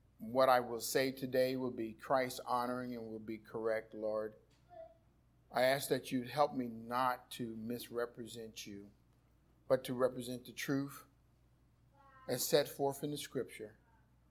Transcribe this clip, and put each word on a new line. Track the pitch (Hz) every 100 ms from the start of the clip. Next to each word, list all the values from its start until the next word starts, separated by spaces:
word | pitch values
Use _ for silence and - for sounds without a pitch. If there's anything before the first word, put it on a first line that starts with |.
| _ -
what | 110 127 131
I | 123
will | 117 117
say | - 139 135
today | 131 131 127 127
will | 131 127
be | 117 113
Christ-honoring | 110 - 135 127 - - 123 123 123 123 120
and | 113
will | 110
be | 107 110
correct, | - 117 110 110 110
Lord. | 107 107 107 110 - _ _ - - - - _ _ _ _ -
I | 117
ask | 127 139 -
that | 135 -
you'd | 131 120
help | 147 147 135
me | 120 113 113
not | 123 131 120 -
to | - 120 113
misrepresent | 110 120 - 117 120 - 113 117 110 - 110
you, | 101 101 - _ _ _ _ _ _ -
but | 131
to | 135
represent | 123 123 127 120 123
the | 120
truth | 110 - 139 139 - - _ _ _ _ _ _ _ _ _ - - -
as | 131
set | - 151 143
forth | - 139 135
in | 147
the | 147
scripture | - 131 - - 107 - _ _ _ _ _